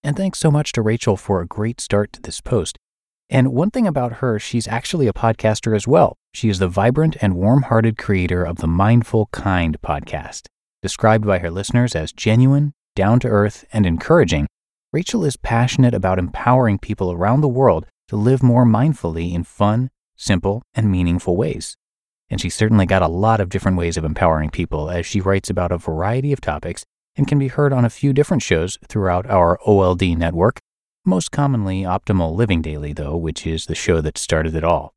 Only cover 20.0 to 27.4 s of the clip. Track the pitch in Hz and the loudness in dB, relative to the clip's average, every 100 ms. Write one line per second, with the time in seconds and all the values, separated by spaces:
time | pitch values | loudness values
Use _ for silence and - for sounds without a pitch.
20 | _ _ - 95 98 107 - - 107 92 | _ _ -2 0 0 -4 -6 -2 0 2
21 | 87 87 - 90 131 85 - - _ _ | 0 0 0 -2 -2 -4 -12 -16 _ _
22 | _ _ _ 92 87 - 110 110 90 95 | _ _ _ -6 -6 -2 2 4 4 2
23 | 85 85 107 110 92 92 95 92 85 82 | 2 0 0 0 0 -2 0 0 -2 -2
24 | 78 76 90 80 78 - 85 78 76 87 | -4 0 2 2 -2 -4 -6 -4 -4 -6
25 | 85 101 95 98 - 95 87 90 - 78 | -4 -2 0 -2 -2 -4 -2 -4 -4 -4
26 | 92 123 143 139 - 73 85 - - _ | -2 -2 -2 -4 -4 -6 -8 -12 -14 _
27 | _ - 143 147 | _ -4 0 0